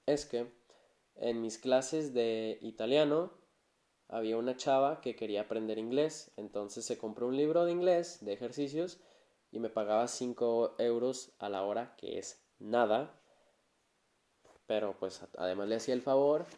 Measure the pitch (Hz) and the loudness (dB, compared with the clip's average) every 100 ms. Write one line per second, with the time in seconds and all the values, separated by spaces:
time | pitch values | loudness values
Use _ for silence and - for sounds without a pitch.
0 | - 143 - 120 120 - _ _ _ _ | 0 0 0 -6 -6 -12 _ _ _ _
1 | _ - 117 117 113 - 127 127 135 156 | _ -6 -2 -2 -4 -4 2 2 2 -4
2 | 147 123 117 113 110 - 113 110 113 147 | -2 0 0 0 -4 -6 -8 -4 2 4
3 | 147 156 180 - _ _ _ _ _ _ | 4 2 -2 -8 _ _ _ _ _ _
4 | - 113 110 113 123 127 147 135 139 156 | -8 -4 -2 0 -2 -2 2 4 4 0
5 | 127 110 107 101 107 113 110 110 113 135 | -6 -6 -4 -2 -2 -4 -2 -4 -2 0
6 | 156 - - - 104 104 101 120 - 113 | 0 -2 -14 -12 -8 -6 -6 -8 -6 -4
7 | 110 107 120 135 151 165 175 175 180 175 | -6 -4 -2 2 2 4 2 4 4 2
8 | 170 - 104 - 120 143 139 151 180 - | 0 -8 -8 -6 -6 -4 -4 -2 -4 -6
9 | - _ _ _ _ 113 113 110 104 107 | -20 _ _ _ _ -6 -2 0 2 2
10 | 120 - 123 120 120 117 113 - 120 117 | 2 -2 -4 0 2 4 2 2 2 2
11 | 127 127 - - 104 98 98 110 123 - | 0 -2 -10 -10 -4 -2 0 -2 -4 -10
12 | - 95 - - _ _ 104 120 110 113 | -8 -8 -8 -14 _ _ 0 4 6 4
13 | 156 - _ _ _ _ _ _ _ _ | 2 -10 _ _ _ _ _ _ _ _
14 | _ _ _ _ - - - 107 104 - | _ _ _ _ -20 -18 -2 -2 -2 -4
15 | 95 - - - 92 95 101 113 123 127 | -8 -8 -16 -6 -4 -2 -2 -2 0 -2
16 | 139 135 143 151 175 | 2 4 4 2 -2